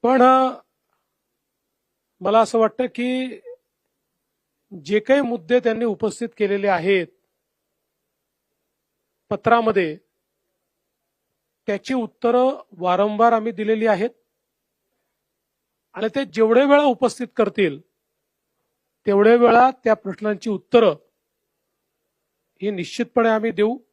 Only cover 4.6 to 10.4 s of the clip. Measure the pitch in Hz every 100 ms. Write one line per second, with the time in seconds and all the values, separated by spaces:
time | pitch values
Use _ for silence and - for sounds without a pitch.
4.6 | _ 180 143 208 214 277 247 233 160 247
5.6 | 240 220 233 202 220 - 233 _ 202 202
6.6 | 202 180 175 190 160 _ _ _ _ _
7.6 | _ _ _ _ _ _ _ _ _ _
8.6 | _ _ _ _ _ _ _ 202 226 233
9.6 | 226 202 165 156 _ _ _ _